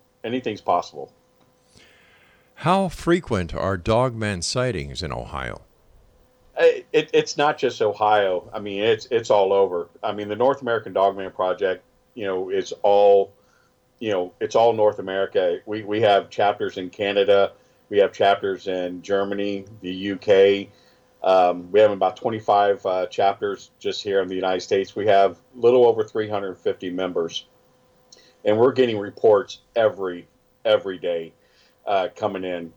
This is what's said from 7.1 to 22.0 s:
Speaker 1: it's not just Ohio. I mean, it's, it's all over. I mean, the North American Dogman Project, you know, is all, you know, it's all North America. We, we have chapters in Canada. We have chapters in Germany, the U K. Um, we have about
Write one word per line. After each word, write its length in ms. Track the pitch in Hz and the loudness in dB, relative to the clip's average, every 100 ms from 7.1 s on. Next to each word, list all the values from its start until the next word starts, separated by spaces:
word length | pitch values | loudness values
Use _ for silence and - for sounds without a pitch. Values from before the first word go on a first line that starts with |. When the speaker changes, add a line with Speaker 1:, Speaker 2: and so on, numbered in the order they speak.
Speaker 1:
it's 220 | 160 156 - | 0 0 0
not 220 | 147 147 | 0 2
just 240 | 131 113 | -2 0
Ohio. 680 | 107 101 107 107 98 90 - | -2 2 2 4 2 -2 -6
I 60 | 104 | -10
mean, 220 | 104 98 | -8 -2
it's, 260 | 110 107 - | 0 0 -2
it's 180 | 113 113 | -2 2
all 220 | 104 98 | 2 4
over. 380 | 98 95 87 85 _ | 4 2 0 -8 _
I 120 | 110 | -8
mean, 160 | 101 104 | -6 -6
the 80 | 104 | 0
North 240 | 127 135 | 0 0
American 320 | 123 117 - | -2 -4 -4
Dogman 380 | 95 98 98 95 | 0 0 0 -8
Project, 520 | - 92 90 95 92 _ _ _ | -4 -4 -2 -2 -4 _ _ _
you 120 | - 98 | -10 -6
know, 240 | 92 95 | -6 -4
is 240 | 98 92 - | -4 -6 -2
all, 520 | 104 101 101 101 98 _ _ _ _ _ _ _ | 2 6 6 6 4 _ _ _ _ _ _ _
you 120 | 110 | -4
know, 220 | 98 90 - | -4 -4 -6
it's 160 | 107 127 | -2 2
all 160 | 117 | 2
North 280 | 110 107 101 | 4 2 0
America. 600 | 92 95 95 101 90 87 - | -4 -4 -2 0 0 -2 -6
We, 180 | 107 | -10
we 160 | 104 107 | -6 0
have 280 | 110 98 - | 2 2 0
chapters 480 | - 101 104 101 98 | -2 -2 -2 -6 -8
in 120 | 92 | -10
Canada. 640 | - 101 101 98 101 95 - _ _ - | -6 -2 2 4 4 2 -2 _ _ -4
We 80 | 104 | 0
have 160 | 95 | 0
chapters 540 | - 101 98 101 92 98 | 2 0 2 -2 -6 -6
in 340 | 92 90 90 | -6 -6 -8
Germany, 640 | 85 98 98 101 101 98 98 110 | -4 -2 -2 -4 -6 -8 -10 -14
the 100 | 92 | -10
U 240 | 92 101 95 | -8 -8 -4
K. 540 | - 98 98 98 101 _ _ _ _ _ | 2 6 6 4 -2 _ _ _ _ _
Um, 480 | - 92 90 90 87 | 2 4 4 0 0
we 80 | 101 | 4
have 100 | 107 | 4
about 240 | 98 | 4